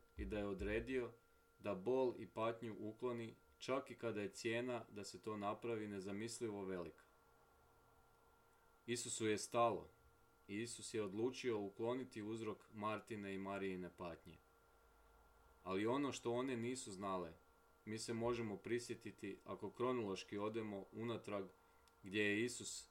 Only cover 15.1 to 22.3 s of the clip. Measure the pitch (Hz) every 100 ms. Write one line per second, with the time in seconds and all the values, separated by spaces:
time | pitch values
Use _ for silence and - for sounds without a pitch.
15.1 | - - - - - 90 95 107 135 143
16.1 | 113 120 120 135 120 123 127 - 95 98
17.1 | 92 85 85 - - - - - 110 -
18.1 | 117 117 120 113 95 - 120 120 104 107
19.1 | 95 101 - - 92 104 - 123 127 104
20.1 | 95 - 101 107 113 107 98 95 110 117
21.1 | 107 104 101 90 - - - - - 98
22.1 | 104 104